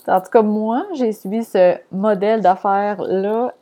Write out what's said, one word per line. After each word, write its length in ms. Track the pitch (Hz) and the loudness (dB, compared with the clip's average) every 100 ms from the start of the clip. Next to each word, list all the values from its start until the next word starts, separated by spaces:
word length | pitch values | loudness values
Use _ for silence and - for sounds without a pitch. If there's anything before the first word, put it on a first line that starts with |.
| - | -2
En 140 | 185 | 0
tout 80 | 185 | 2
cas, 100 | 240 | 2
moi, 440 | 214 214 220 240 415 | 4 0 -2 -4 -4
j'ai 180 | 320 240 | -2 -2
suivi 320 | 208 190 220 | -2 -6 -6
ce 320 | 226 196 180 175 - | -2 2 4 2 -4
modèle 500 | 190 214 202 202 220 | -4 -2 0 0 2
d'affaires-là 1120 | 190 185 208 196 208 202 196 185 196 220 247 - | 2 2 0 0 -2 -4 -4 -2 -2 -2 -4 -8